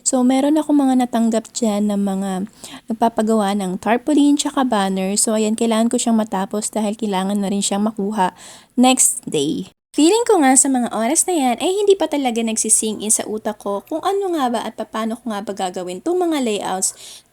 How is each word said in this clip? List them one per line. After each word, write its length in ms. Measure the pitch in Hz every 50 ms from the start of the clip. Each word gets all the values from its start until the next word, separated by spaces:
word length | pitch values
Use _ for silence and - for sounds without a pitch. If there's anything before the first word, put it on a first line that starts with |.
| -
So, 160 | - - 254 247
meron 320 | 247 269 269 277 294 311
akong 240 | 311 294 - 294 285
mga 240 | 269 262 262 254 247
natanggap 480 | 240 - 233 226 226 220 220 220 -
dyan 400 | - - 247 220 202 208 208 208
ng 80 | 202 202
mga 300 | 202 196 190 190 196 196 190 185 196 220 - - - - - - _
nagpapagawa 640 | - 233 - 240 233 233 - 220 214 226 220 208 196 202 208
ng 160 | 196 185 185 190 -
tarpaulin 560 | 208 226 247 247 - 302 277 285 285 285 294
tsaka 240 | - 294 - 285 262
banner. 560 | 254 233 208 196 196 190 190 190 190 202 208
So, 160 | - 240 220
ayan, 240 | 220 220 214 220 -
kailangan 320 | 233 233 220 214 226 233
ko 80 | 254 240
siyang 160 | - 240 226
matapos 560 | 220 214 220 - 190 196 - - 208 214 -
dahil 240 | - 220 220 208 214
kailangan 480 | - 226 208 196 185 190 196 202 202 202
na 80 | 190
rin 80 | 196 202
siyang 320 | 202 - 196 196 208 220
makuha 400 | 214 - 196 202 220 - 214 208 - - - - - - - _ - -
next 400 | 247 254 254 254 - - - - -
day. 400 | - - 156 139 156 - - 190 - _ _ _ _
Feeling 320 | - - 294 330 415 453 480
ko 160 | - 440 349
nga 160 | 285 262 262
sa 160 | 262 - 277
mga 240 | 269 247 240 - -
oras 320 | 208 226 233 302 339 -
na 80 | - 359
yan 240 | 320 262 254 240 233
ay 160 | 254 339 381
hindi 240 | 415 415 392 392 392
pa 80 | 320
talaga 320 | 311 - 285 269 247 220 226
nagsising 640 | 233 226 220 220 - 220 - - - 220 208 - -
in 80 | 214
sa 160 | 214 - -
utak 320 | - 208 214 - 226 208 -
ko 240 | - 202 202 202 -
kung 160 | - 311 320
ano 320 | - 359 403 392 403 381
nga 160 | 339 311 262
ba 120 | 247 240 214 -
at 160 | 220 - -
paano 400 | 214 - - 226 220 220 220 226
ko 160 | - 233 214
nga 80 | 202 202
ba 80 | -
gagawin 480 | 202 202 190 180 180 190 180 180 180 -
tong 160 | - 320 349
mga 240 | 359 359 339 320 285
layouts 560 | 262 226 208 196 - 175 185 190 190 - - - - - - - _ _